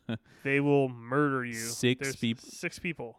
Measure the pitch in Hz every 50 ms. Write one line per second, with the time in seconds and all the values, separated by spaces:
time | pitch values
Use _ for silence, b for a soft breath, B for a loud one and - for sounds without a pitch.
0 | _ - 113 - _ _ - - - 139 139 143 143 143 143 139 135 127 123 120
1 | 117 117 131 147 147 143 135 131 123 120 117 113 113 117 120 - - 123 127 127
2 | 139 135 127 - - 117 117 - - - - - - 170 - - - 175 160 -
3 | 123 117 -